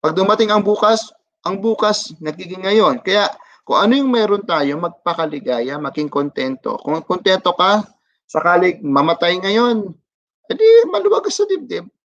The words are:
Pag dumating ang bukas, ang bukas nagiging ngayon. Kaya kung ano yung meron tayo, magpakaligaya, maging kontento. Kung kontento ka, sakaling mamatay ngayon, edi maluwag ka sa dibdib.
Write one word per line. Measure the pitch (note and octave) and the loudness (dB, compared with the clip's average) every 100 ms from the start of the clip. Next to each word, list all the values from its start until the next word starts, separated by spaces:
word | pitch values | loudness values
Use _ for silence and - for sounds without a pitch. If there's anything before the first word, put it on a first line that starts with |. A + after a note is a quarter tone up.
Pag | D#3 D#3+ | -2 0
dumating | G3 A3 A3 | 2 2 2
ang | G#3+ G3+ | 2 2
bukas, | G#3 G#3 A3+ - _ _ _ E3+ | 2 2 2 -2 _ _ _ -8
ang | G3 | -4
bukas | A3 A3 G#3 G#3 - D#3+ | -2 0 0 -2 -6 -10
nagiging | D3+ D#3+ F3+ F#3 | -10 -10 -12 -8
ngayon. | F#3+ G#3 F3+ B2 | 0 2 2 0
Kaya | - G3+ G3+ - - _ | -2 0 0 -6 -20 _
kung | - - | -2 0
ano | G3+ | 2
yung | C4+ C4+ | 2 2
meron | A#3+ G#3 G3+ | 0 2 0
tayo, | G3+ E3 C#3+ D3 | -2 -2 -2 -2
magpakaligaya, | F3 E3+ - E3+ D#3+ D3+ B2+ B2 B2 D3 | -6 -6 -6 -4 -4 -4 -4 -4 -4 -6
maging | D3 C#3 D3+ | -8 -6 -4
kontento. | C#3+ C#3+ - C3 C3 - - | -4 -4 -4 -6 -6 -8 -8
Kung | - D#3 - | -6 -6 -4
kontento | F#3 F#3+ F#3 F#3 | -4 0 0 0
ka, | F3 F3+ G#3+ G#3 _ _ _ _ | 0 2 2 -2 _ _ _ _
sakaling | D#3+ E3 F3 F#3 - | -2 2 2 2 0
mamatay | D3 C#3 D#3 E3 E3+ F#3 | -2 0 2 0 -2 -2
ngayon, | G3 G#3+ A#3+ A3+ G3 E3 _ _ _ _ _ | -2 0 2 0 -6 -14 _ _ _ _ _
edi | - A4 A4+ A4+ | 0 6 6 6
maluwag | G4+ G4 A4 F#4+ | 0 2 0 -2
ka | |
sa | - G#4 | -4 -2
dibdib. | F#4+ C4 E3+ E3+ _ _ | -2 -4 -10 -12 _ _